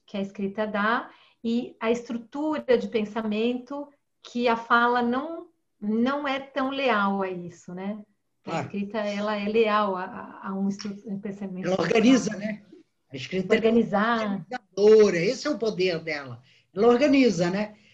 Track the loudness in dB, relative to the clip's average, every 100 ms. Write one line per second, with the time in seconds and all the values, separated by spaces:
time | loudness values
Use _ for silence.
0 | _ -8 -8 -6 -6 -4 -4 -2 0 -2
1 | -4 -18 _ _ -4 -2 -4 -6 -2 -2
2 | -4 -10 -8 -6 -4 -4 2 2 2 -4
3 | -4 -4 -4 -2 -2 -2 -8 -12 -12 _
4 | _ _ -10 -2 0 0 2 2 4 2
5 | 0 -2 -4 -10 -16 _ _ _ -4 0
6 | 0 0 -4 -6 -6 -4 -4 -2 0 2
7 | 0 0 -4 -6 -10 -14 -16 -10 -8 -10
8 | -14 _ _ _ -8 -6 -6 -6 -6 -4
9 | -4 -4 -4 -4 0 2 2 2 0 -2
10 | -6 -12 -16 -14 -8 -4 -4 -4 -10 -12
11 | -10 -10 -10 -10 -10 -6 -2 -2 2 4
12 | 6 6 2 -6 -8 -10 _ -20 _ _
13 | _ -14 -6 -6 0 2 4 4 2 0
14 | 0 0 -2 -6 -8 -12 -10 4 8 10
15 | 8 4 0 -2 -4 -2 -2 0 0 -2
16 | -4 -8 -8 -16 _ _ _ 2 4 6
17 | 6 6 6 4 0 0 -4 -10 _